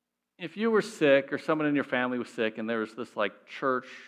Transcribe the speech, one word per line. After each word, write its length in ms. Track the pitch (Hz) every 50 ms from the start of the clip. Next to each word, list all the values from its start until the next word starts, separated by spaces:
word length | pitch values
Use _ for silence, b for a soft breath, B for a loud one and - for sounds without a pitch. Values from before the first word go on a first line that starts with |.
| _ _ _ _ _ _ _ _
if 180 | 180 165 - 196
you 140 | 220 233
were 100 | 220 208
sick 500 | - - - - 160 143 135 139 135 -
or 60 | 151 139
someone 300 | - - 160 156 151 147
in 80 | 147
your 80 | 143 127
family 340 | - - 127 127 127 127 123
was 120 | 113 -
sick 280 | - - 117 110 110 -
and 100 | 110 110
there 100 | 117 113
was 160 | 110 104 -
this, 200 | - 120 - -
like, 320 | 113 104 101 - - _ -
church 380 | - - - 135 127 127 123 - - - -